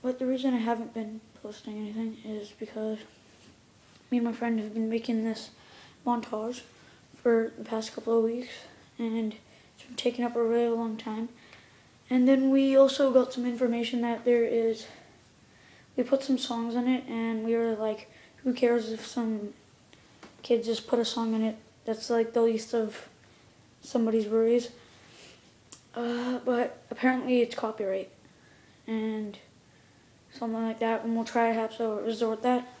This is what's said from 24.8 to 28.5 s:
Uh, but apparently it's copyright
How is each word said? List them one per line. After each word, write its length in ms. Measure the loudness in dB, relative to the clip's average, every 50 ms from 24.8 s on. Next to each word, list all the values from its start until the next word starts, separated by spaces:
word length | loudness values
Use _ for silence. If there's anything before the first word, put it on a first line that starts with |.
| -20 -20 -20 -20 -20 -20 -20 -20 -20 -20 -20 -20 -20 -20 -20 -20 _ -20 -20 -20 -20 -14 -10
Uh, 460 | -6 -4 -4 -2 -2 -2 -2 -4 -2
but 420 | 0 0 2 2 0 -2 -4 -12 -12 -12
apparently 520 | -8 0 2 2 2 2 0 2 4 4
it's 120 | 4 2 0
copyright 560 | -4 -4 -4 -4 -4 -2 -2 -2 -4 -4 -8 -14 -20 -20 -20 -20 -20 -20 -20